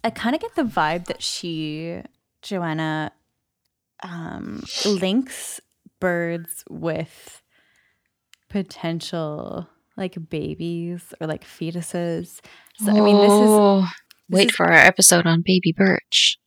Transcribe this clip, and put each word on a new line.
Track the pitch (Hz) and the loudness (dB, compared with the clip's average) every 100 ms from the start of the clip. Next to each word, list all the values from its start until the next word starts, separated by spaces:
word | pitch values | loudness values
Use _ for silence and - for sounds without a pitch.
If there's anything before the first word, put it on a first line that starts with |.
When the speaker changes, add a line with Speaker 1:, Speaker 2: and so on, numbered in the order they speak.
Speaker 1:
I | 233 | -6
kinda | 226 233 302 | -4 -4 -4
get | 453 - | -4 -4
the | |
vibe | 254 - 156 170 175 | -4 0 -2 -2 -6
that | - | -8
she, | - - 175 160 156 151 165 170 - _ _ _ | -8 -8 -8 -6 -6 -8 -10 -12 -14 _ _ _
Joanna, | - 196 170 156 160 156 151 _ _ _ _ _ _ _ _ _ | -10 -6 -4 -4 -4 -4 -6 _ _ _ _ _ _ _ _ _
um, | 185 170 165 - - - - - 208 | -14 -12 -12 -12 -12 -12 -12 -6 -2
links | 196 185 214 262 - - - _ _ _ _ | -2 0 -2 -4 -10 -14 -16 _ _ _ _
birds | 185 175 170 170 170 - - | -4 -2 -4 -6 -10 -16 -16
with | 160 165 160 160 - - - _ _ _ _ _ _ _ _ _ _ _ | -10 -6 -6 -8 -14 -20 -20 _ _ _ _ _ _ _ _ _ _ _
potential, | 208 185 - 165 165 - 175 156 151 - - 175 _ _ - | -8 -8 -8 -8 -8 -8 -8 -6 -8 -10 -12 -14 _ _ -10
like, | 185 180 160 | -10 -10 -10
babies | 156 156 156 170 170 170 175 - - | -8 -8 -8 -8 -8 -8 -10 -14 -12
or, | 160 | -8
like, | 156 | -10
fetuses. | - - 165 175 165 175 175 165 175 - - - _ _ | -12 -10 -8 -8 -8 -6 -4 -6 -8 -16 -20 -20 _ _
So, | 208 | 2
I | 208 | 4
mean, | 208 208 | 6 6
this | 202 | 6
is, | 208 214 | 6 6
Speaker 2:
Oh, | 214 202 196 185 - _ _ _ | 6 6 4 0 -4 _ _ _
Speaker 1:
this | 180 | 2
Speaker 2:
wait | 202 | 2
Speaker 1:
is | - | 4
Speaker 2:
for | 170 | 4
our | |
episode | 165 180 - 196 175 170 | 8 6 6 6 6 4
on | 165 170 | 2 2
Baby | 185 180 165 | 2 2 2
Birch | 196 - _ - - - | 2 2 _ 0 2 0